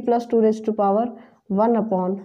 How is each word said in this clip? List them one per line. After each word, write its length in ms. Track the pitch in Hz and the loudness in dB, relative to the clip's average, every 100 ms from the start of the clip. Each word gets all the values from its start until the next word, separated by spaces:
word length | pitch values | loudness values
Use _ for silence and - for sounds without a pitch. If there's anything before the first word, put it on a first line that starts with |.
| 233 | 2
plus 200 | 240 240 | 0 0
two 100 | 233 | 2
raised 240 | 220 220 | 2 2
to 100 | 220 214 | -2 0
power 260 | 202 202 240 - - _ - | 0 0 -2 -8 -20 _ -4
one 240 | 196 226 226 | 0 2 0
upon 400 | 220 185 185 196 | 0 -2 -2 -4